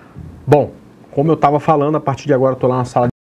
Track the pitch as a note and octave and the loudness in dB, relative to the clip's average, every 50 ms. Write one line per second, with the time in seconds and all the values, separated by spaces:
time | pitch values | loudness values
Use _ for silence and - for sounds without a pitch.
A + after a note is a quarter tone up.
0 | - - - - - - - - - - D3 C#3+ A2+ - - - - - - - | -20 -20 -20 -18 -18 -18 -18 -6 0 2 4 4 2 0 -6 -16 -20 -20 -20 -20
1 | - - - C#3 C#3+ E3 D3+ D#3 D3+ C#3+ D3 D3 - E3 D#3 D3 C#3+ D3+ D#3 D3 | -18 -8 -4 -2 0 0 2 2 2 2 2 2 0 2 2 2 2 0 -2 -2
2 | - C#3+ B2+ - - C#3+ C#3 B2 C3+ C3+ B2+ - C3+ B2+ B2+ B2+ B2 - - C3 | -2 -4 -6 -4 -2 0 0 2 2 0 0 0 -2 -2 0 -2 -4 -2 0 0
3 | A#2+ B2 - _ _ _ | 0 -2 -4 _ _ _